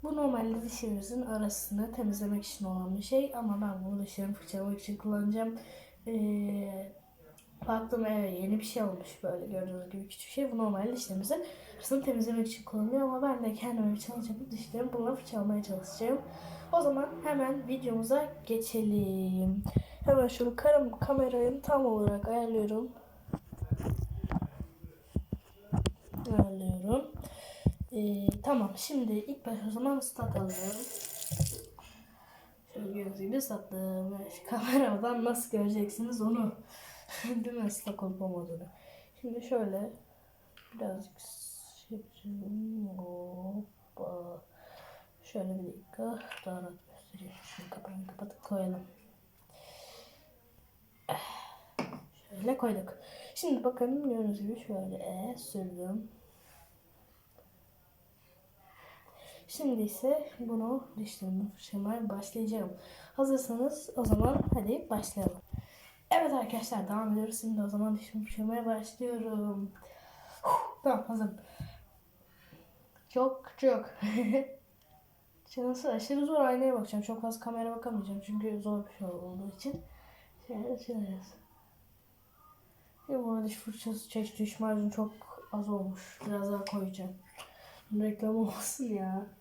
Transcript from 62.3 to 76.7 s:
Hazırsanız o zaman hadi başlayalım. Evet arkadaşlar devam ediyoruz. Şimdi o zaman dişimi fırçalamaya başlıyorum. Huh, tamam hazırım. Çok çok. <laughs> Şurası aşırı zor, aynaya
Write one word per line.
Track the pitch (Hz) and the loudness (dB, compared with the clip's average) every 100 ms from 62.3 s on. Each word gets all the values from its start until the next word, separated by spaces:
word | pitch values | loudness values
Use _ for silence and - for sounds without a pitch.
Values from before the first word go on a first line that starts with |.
| 233 220 220 185 - - - - - | -2 0 0 -2 -6 -14 -18 -12 2
Hazırsanız | 269 269 - 233 269 302 - - | 6 6 4 2 2 0 -6 0
o | 226 | 6
zaman | 208 233 277 - | 8 8 6 4
hadi | 247 202 277 - | 2 4 0 0
başlayalım. | 208 - - 185 180 - - - - - - - | -2 -2 2 2 2 -8 -10 -10 -18 -20 -20 4
Evet | - 311 | 6 6
arkadaşlar | 269 214 233 233 220 190 | 2 2 -2 0 -2 0
devam | 208 220 | 0 2
ediyoruz. | 214 220 - | 2 2 -2
Şimdi | 226 214 | 0 2
o | 202 | 2
zaman | 208 214 214 | 2 2 2
dişimi | - 220 214 | 0 -6 -4
fırçalamaya | - 214 233 226 | -2 0 0 0
başlıyorum. | 220 214 - 247 240 226 214 208 202 196 - - - - - - - | 0 -2 -4 -2 -2 -2 0 0 0 -4 -8 -20 -20 -20 -20 -20 -4
Huh, | 523 494 - - | 2 2 2 0
tamam | 277 220 - | 2 2 2
hazırım. | 226 208 - - - - - - - - _ - - - - - - - - - | 0 0 -2 -14 -12 -12 -12 -20 -20 -20 _ -20 -20 -20 -20 -20 -20 -20 -20 -4
Çok | 254 262 262 - - | 2 2 2 -10 4
çok. | 269 226 - - 208 214 214 269 277 - _ | 4 4 0 -4 0 2 4 4 2 -8 _
<laughs> | _ _ - _ _ _ - - | _ _ -20 _ _ _ -20 -12
Şurası | - 247 247 302 | -4 -2 0 0
aşırı | 226 - 285 285 | 0 0 2 4
zor, | 311 262 | 6 6
aynaya | 254 262 | 6 4